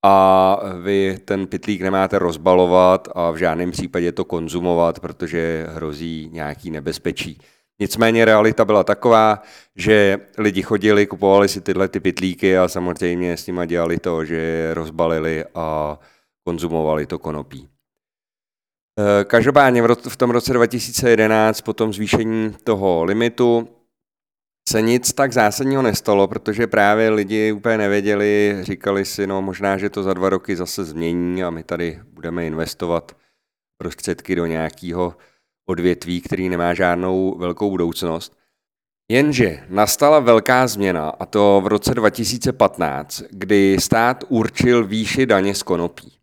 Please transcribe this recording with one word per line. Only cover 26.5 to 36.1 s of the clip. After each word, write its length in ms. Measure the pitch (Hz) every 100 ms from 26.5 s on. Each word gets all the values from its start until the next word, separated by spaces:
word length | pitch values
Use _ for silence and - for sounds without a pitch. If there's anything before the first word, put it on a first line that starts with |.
| 104 117
právě 420 | 107 101 107 113
lidi 420 | 107 98 110 107
úplně 260 | 107 110 110
nevěděli, 800 | 104 101 101 101 104 104 104 101
říkali 440 | 90 95 - 98 98
si, 220 | - 98
„No, 140 | 98
možná, 360 | 95 92 101 98
že 120 | 101
to 140 | 104
za 100 | 95
dva 160 | 92 95
roky 260 | 95 - 92
zase 300 | 87 - 87
změní 580 | 76 82 87 87 90
a 60 | 92
my 140 | 82
tady 360 | 80 85 85 80 -
budeme 320 | - 82 85 82
investovat 640 | 78 80 - 87 85 - - _ _ _ _ _ _
prostředky 580 | 90 - - 85 - 90
do 100 | 85
nějakého 680 | 80 80 - 90 85 90 85 _ _ _ _ -
odvětví, 520 | 87 90 87 85